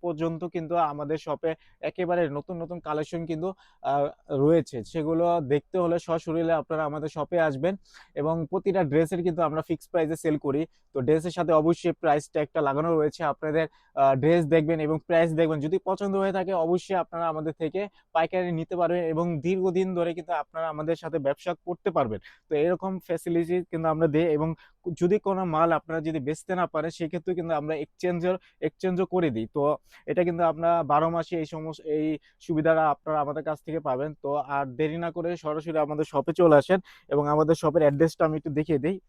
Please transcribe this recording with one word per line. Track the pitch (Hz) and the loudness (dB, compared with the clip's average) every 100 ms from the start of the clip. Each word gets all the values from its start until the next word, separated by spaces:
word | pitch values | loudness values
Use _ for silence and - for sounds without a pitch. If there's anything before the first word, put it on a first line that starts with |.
পর্যন্ত | 175 156 165 165 | -6 -2 -4 -4
কিন্তু | 170 175 160 170 | -6 -6 -4 0
আমাদের | 160 147 143 156 | 0 -2 -4 -6
শপে | - 143 165 160 _ _ | -4 -4 -4 -6 _ _
একেবারে | 151 - 175 175 165 | -10 -4 -2 0 0
নতুন | 143 143 175 | -2 -8 -10
নতুন | 165 175 | -8 -10
কালেকশন | 156 151 156 170 165 | -6 -6 -4 -6 -6
কিন্তু, | 160 180 190 _ _ | -4 -6 -8 _ _
আহ, | - 139 143 - _ | -2 0 0 -4 _
রয়েছে। | 139 143 165 147 123 | 2 4 4 2 -8
সেগুলো | 107 165 151 165 170 170 | -8 -6 -2 0 2 2
দেখতে | 139 143 - 190 | 2 -2 0 -2
হলে | 175 170 | 0 0
সশরীরে | - 165 - 160 165 | -2 -4 -2 -2 0
আপনারা | 165 - 160 151 | 0 0 -4 -2
আমাদের | 151 151 | -4 -8
শপে | 160 147 175 | -6 -2 2
আসবেন। | 160 135 160 196 _ - - - | 2 0 -2 -4 _ -20 -14 -6
এবং | 147 165 156 | -2 -2 -2
প্রতিটা | 196 - 190 | -2 0 0
ড্রেসের | 165 143 160 180 | 2 2 2 0
কিন্তু | 175 160 | -2 0
আমরা | 160 151 | -2 -2
ফিক্সড | 156 160 - | -4 -6 -4
প্রাইসে | 175 156 160 | -2 -2 -2
সেল | 165 151 | -2 -2
করি। | 143 139 165 _ _ | -2 -2 -4 _ _
তো | 139 | -4
ড্রেসের | 123 160 170 | 2 2 2
সাথে | 170 165 | -4 4
অবশ্যই | 156 156 170 175 | 4 4 2 0
প্রাইস | 151 165 147 147 | -2 2 0 0
ট্যাগটা | 165 151 165 | -4 -2 0
লাগানো | 147 139 165 165 | 0 0 0 2
রয়েছে। | 151 - | 0 0
আপনাদের, | 160 143 156 151 160 _ _ - | -4 -2 -2 0 -2 _ _ 2
আহ, | 139 135 | 4 4
ড্রেস | 143 175 156 | 4 4 4
দেখবেন | 165 156 165 | 2 4 0
এবং | 151 156 _ | 0 -2 _
প্রাইস | 165 170 | 2 4
দেখবেন, | 156 160 156 | 4 2 2
যদি | 143 185 - | -2 -2 -2
পছন্দ | 190 202 196 | -2 -2 0
হয়ে | 196 | 0
থাকে | 190 185 | 0 -2
অবশ্যই | 190 165 180 - 190 | 0 2 0 0 -2
আপনারা | 165 170 170 | -2 -4 -4
আমাদের | 156 156 156 | -2 -6 -4
থেকে | 160 185 202 _ _ | -4 -4 -8 _ _
পাইকারি | 165 160 185 180 | -2 0 0 -2
নিতে | 165 165 175 | -4 -4 -2
পারবেন | 170 175 165 | 0 0 0
এবং | 160 175 160 | -2 -2 -2
দীর্ঘদিন | 147 190 185 175 190 180 | -2 0 0 0 -2 0
ধরে | 170 | -2
কিন্তু | 170 170 | -4 -6
আপনারা | 165 143 160 160 | -6 -4 -6 -6
আমাদের | 151 156 165 | -4 -4 -4
সাথে | 165 160 | -4 -4
ব্যবসা | 135 143 - 170 - | -2 -4 -4 -8 -8
করতে | 175 - | -6 -2
পারবেন। | 165 127 104 - - _ | 0 -2 -4 -10 -20 _
তো | 151 | 0
এরকম | 160 180 190 190 | 0 0 -4 -8
ফ্যাসিলিটি | - 165 - 170 165 180 170 | -6 -6 -2 -2 0 -2 -2
কিন্তু | 165 160 | -4 -2
আমরা | 156 165 | 2 2
দিই | 147 | 4
এবং | 170 151 160 165 - _ - 165 | 2 2 0 -4 -12 _ -10 -2
যদি | 175 208 | 2 2
কোনো | 202 190 185 | 0 -2 0
মাল | 156 170 | 2 2
আপনারা | 160 - 160 | 2 -2 -6
যদি | 156 160 | -4 -4
বেচতে | 131 156 - 185 | -4 -6 -4 -2
না | 170 | -2
পারেন, | 156 156 | -2 -4
সেক্ষেত্রে | - 165 175 165 180 | -4 -6 -6 -4 -4
কিন্তু | 165 156 | -2 -4
আমরা | 151 156 | -2 -6
এক্সচেঞ্জের, | 156 _ 180 175 175 180 _ _ | -6 _ -2 0 0 -2 _ _
এক্সচেঞ্জও | 156 _ 185 180 185 | -6 _ -4 -2 0
করে | 185 170 | 2 0
দিই। | 113 110 | 0 -4
তো | - 143 147 _ - - | 0 0 0 _ -20 -4
এটা | 151 | 0
কিন্তু | 175 165 | 0 2
আপনারা | 170 156 165 170 | 0 2 2 2
বারো | 147 147 165 | 4 2 2
মাসে | 170 160 170 | 0 -4 -4
এই | 156 | -4
সমস-, | 160 156 151 | -8 -10 -10
এই | 160 151 156 151 _ _ | -4 -2 0 -4 _ _
সুবিধাটা | - 156 156 160 156 | -2 0 4 4 4
আপনারা | 143 - 156 | 0 -2 -2
আমাদের | 143 147 | -2 -4
কাছ | 151 151 - | -6 -8 -6
থেকে | 160 | -6
পাবেন। | 151 127 147 147 | -2 -2 -4 -6
তো | 143 147 | -4 -4
আর | 135 139 139 | -2 -4 -4
দেরি | 120 156 165 | -2 -2 -2
না | 170 | -6
করে | 165 170 175 | -4 -6 -4
সরাসরি | 156 151 156 156 | -4 -4 -2 -2
আমাদের | 147 151 156 | 0 -2 -2
শপে | 143 143 | -2 -2
চলে | 165 175 147 | 4 8 8
আসেন | 135 185 - - _ | 6 0 0 -20 _
এবং | 143 147 | -2 2
আমাদের | 151 156 165 | 2 4 2
শপের | 160 151 | 2 4
অ্যাড্রেসটা | 151 139 160 - 165 | 4 4 2 2 0
আমি | 156 | 0
একটু | 160 | -4
দেখিয়ে | 143 156 151 | -4 0 0
দিই। | 143 190 | 0 -4